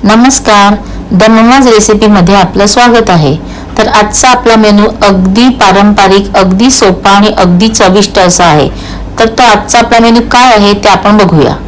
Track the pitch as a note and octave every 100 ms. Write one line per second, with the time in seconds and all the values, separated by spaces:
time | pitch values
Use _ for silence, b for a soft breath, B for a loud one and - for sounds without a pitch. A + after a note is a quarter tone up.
0 | G#3 A3 B3 C4 - G#3 G3+ G#3 B B
1 | B F3+ A3 A3+ A3+ C4 B3+ A3 G#3+ G#3
2 | G#3+ G#3 F3 G3 F3+ F#3+ G3+ B3 A#3+ A#3
3 | A3+ F3 D3 D#3 B B B - G#3+ D4+
4 | G#3+ - C4+ B3 A#3+ A3+ G#3+ G#3 G#3+ A3+
5 | G3+ F#3+ F#3 G3 B3 B3 G3+ F#3+ G#3 G#3
6 | F#3+ F#3+ G3+ G#3 F#3+ F#3+ B3 C4 G#3 F3+
7 | G3 G3 G#3 G#3+ F#3 F3 A3 A3 G3 F#3+
8 | G3+ - F#3 E3+ F3 D3+ C3 B B B
9 | B - A3+ A3 B3 G#3 - A#3+ A#3 A#3
10 | A#3 A#3 A#3+ A#3 B3+ A3 G3+ G3+ G#3 F#3+
11 | G#3 G#3+ F#3+ D#3+ C3 D3